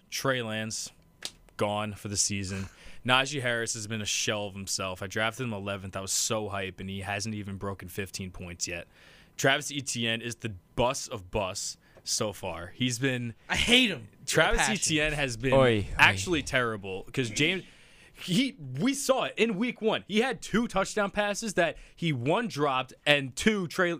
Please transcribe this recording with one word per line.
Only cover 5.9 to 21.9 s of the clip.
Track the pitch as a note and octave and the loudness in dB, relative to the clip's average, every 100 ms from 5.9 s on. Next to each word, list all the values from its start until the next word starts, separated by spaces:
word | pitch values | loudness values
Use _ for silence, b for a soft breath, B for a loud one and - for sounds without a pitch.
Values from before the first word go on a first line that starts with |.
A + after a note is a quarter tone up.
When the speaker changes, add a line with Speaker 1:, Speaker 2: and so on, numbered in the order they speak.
| G2 | -8
Speaker 1:
I | |
was | F#2+ | -4
so | - - A2+ G#2 | -2 0 0 -2
hype, | G2 F#2+ F#2 | -4 -6 -6
and | F#2+ | -8
he | G2 | -6
hasn't | F#2+ G2+ A2 | -4 -4 -4
even | G#2+ G2+ F#2+ | -6 -6 -6
broken | G2 G2 F#2 | -6 -8 -8
fifteen | - G2 - F#2 | -8 -8 -8 -10
points | - F2+ F2 - | -10 -12 -8 -6
yet. | E2+ - b b b b - | -6 -10 b b b b 0
Travis | C#3 C#3 C#3+ | 2 2 0
Etienne | C#3+ C3 A#2+ A#2 A#2 | -6 -4 -2 0 0
is | A#2 A2+ | -4 -6
the | A#2 F#2+ - - | -8 -10 -6 2
bus | B2 C3+ - | 2 2 -6
of | A#2+ F2+ | -10 -6
bus | A2 F#2+ F#2+ - - b b | -2 -2 -4 -8 -10 b b
so | - - A2 | -4 -2 -2
far. | G2 G2 E2 F2+ | -4 -6 -6 -8
He's | - B2+ A#2 | -4 -2 0
been | C3+ B2+ A#2+ - - | -2 -2 -4 -10 -4
Speaker 2:
I | F3+ | 0
hate | - A#3+ B3 | 4 6 4
him. | D3+ A2 - - | 0 -10 -12 0
Speaker 1:
Travis | - E3 | 4 4
Speaker 2:
With | A3 | 6
passion. | D3+ | 4
Speaker 1:
Etienne | G#3 - D#3 D3+ | 2 2 2 0
has | D3 C#3 A2+ | 0 -2 0
been | C3 | 4
Speaker 3:
Oy, | B2+ | 6
oy. | C3 A2 G2 - | 6 6 2 6
Speaker 1:
actually | D3+ G3 F#3+ E3 | 6 6 0 0
terrible | C3 C3+ A#2+ G#2+ G2 F#2+ - | 0 0 0 -2 -6 -8 -6
'cause | - B2 | -2 -2
James, | G#2 D3 - - b b b b | 2 2 2 -4 b b b b
he, | b - F3+ C4+ - C#3 B2+ | b -2 2 2 -2 -8 -2
we | A3 | 0
saw | C#4 - C4 | 2 2 2
it | D3+ - | 2 2
in | A3+ F#3 | 2 2
week | B3 - | -2 0
one. | G#3+ A3 - | 0 0 0
He | G#3 | 0
had | B3+ A#3+ | 2 0
two | - G#3+ A#3 | 0 0 2
touchdown | F#3+ F#3+ - G3+ | 0 0 0 0
passes | - G#3 G3+ A3+ | 0 0 -2 -2
that | F#3 E3 - b | 2 2 0 b